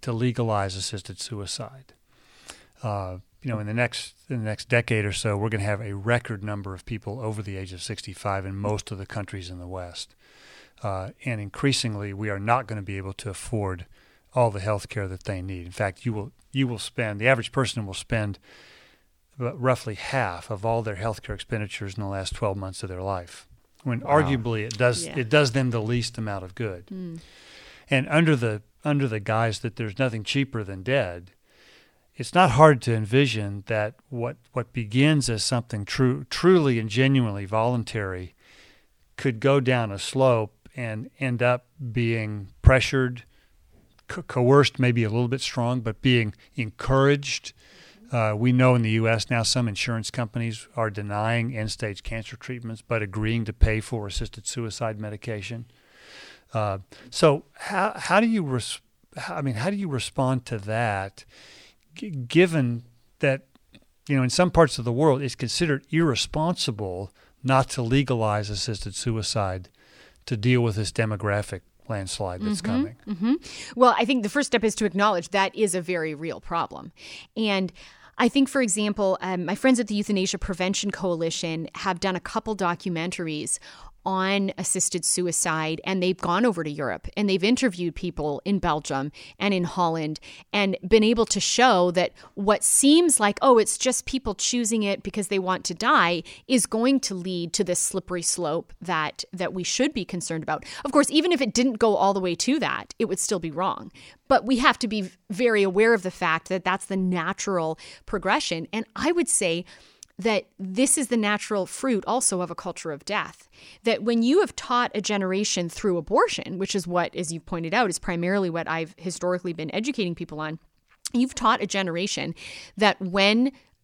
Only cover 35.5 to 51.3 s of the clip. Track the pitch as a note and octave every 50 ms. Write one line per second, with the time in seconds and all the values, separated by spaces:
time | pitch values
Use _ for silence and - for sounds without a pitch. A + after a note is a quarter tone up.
35.5 | C3 A#2+ - - A2+ G#2 G2+ - - - B2+ B2 C3 C#3+ C#3 - - - E3 F3+
36.5 | F#3+ F3 D3+ C#3 A#2+ A2+ A2 A2+ G2+ B2 C3+ C3+ C#3 C3 A#2+ G#2+ G2+ G2+ G2+ F#2
37.5 | A2 A2 A2+ B2 B2+ A#2+ G#2+ - - A2+ G2+ F#2+ F#2 F#2 F#2 F2 _ _ _ _
38.5 | - - - - _ _ _ _ _ _ _ _ _ - - C3+ A2+ A2 - C#3
39.5 | C#3 C#3+ B2+ B2+ B2+ B2 A2+ G#2 G2+ F#2+ - - - C3+ C3 C3 A#2+ A2+ G#2+ G#2
40.5 | _ _ _ - - C3+ A#2+ A2 G#2+ G#2+ - - _ - C3+ B2+ B2 A2+ A#2+ B2
41.5 | B2 B2+ _ _ _ - C3 A#2 G#2+ B2 A#2 A#2 A#2 A2+ A2 G#2+ G#2+ G#2 G2 -
42.5 | - _ - C3 C3 B2+ - - C#3 C3+ B2+ B2 B2 A#2+ - _ _ _ _ _
43.5 | _ _ _ _ _ _ _ _ _ _ _ - - - - - - B2+ B2 B2+
44.5 | C#3 C#3+ C3 - - - B2+ B2 A#2 A#2 A2+ G#2 G#2+ A#2+ B2 A#2 C3 C3+ - -
45.5 | - B2+ A#2 A#2+ B2+ B2+ A2 A2 G#2+ - - C3 B2 A#2+ A2+ G#2 - - - _
46.5 | - - A2+ G#2+ - - - - C3+ C3+ C3+ C#3 D3 C#3+ C#3 - - - - -
47.5 | - _ _ - - - - - - - - - - A#2 A2 G#2+ G#2+ G#2+ A#2+ B2+
48.5 | B2 B2+ B2+ B2+ B2+ A#2+ A2+ A2 A2 A2+ A2+ A2+ A#2 A2 - - B2 A#2 A2 -
49.5 | - B2+ A#2+ A2 G2 - - B2 A#2 A2+ G#2+ - - C3 A#2 G#2 - A#2 A2+ A2+
50.5 | A2 - - - - A#2+ A2+ A2 G2 G#2 G2+ G2+ G2+ G#2 G#2+ A2+